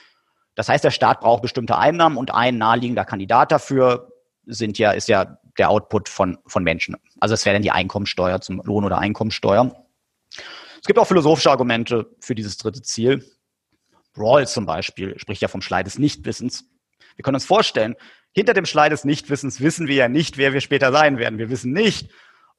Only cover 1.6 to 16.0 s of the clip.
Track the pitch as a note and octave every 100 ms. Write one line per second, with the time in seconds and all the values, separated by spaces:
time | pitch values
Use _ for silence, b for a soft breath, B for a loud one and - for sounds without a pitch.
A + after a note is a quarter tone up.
1.6 | A#2 - C3+ E3+ D#3+ B2+ C3 - B2 A#2
2.6 | A2 A#2+ B2 A2 F#2+ G2 F#2+ A#2+ D#3 D#3+
3.6 | - C3+ B2+ B2 - _ _ _ - A2
4.6 | A2 G2+ G#2+ F#2 - G#2 F2+ - _ -
5.6 | F2+ F2+ - G#2+ - - F#2+ E2 _ G2+
6.6 | E2+ D#2 - - _ - G#2+ A2 G2+ G2+
7.6 | G2 F#2 F#2 G2+ G2+ - F2+ F#2 - F#2
8.6 | - G#2 G2+ F2+ G2+ G#2+ A2 - G#2+ G2+
9.6 | B2+ - _ _ _ _ _ B B B
10.6 | B B - A#3 G3+ F#3 D3+ D3+ D#3+ C3
11.6 | B2 A#2 A#2 A#2 - _ - A2 G#2 -
12.6 | A2+ A#2+ - - A#2+ C3+ - _ _ _
13.6 | _ _ _ _ _ - G#2+ C#3+ B2+ A#2+
14.6 | F#2+ D#2+ - - F#2+ - - G2 F#2+ G2
15.6 | - F#2+ G2 G#2+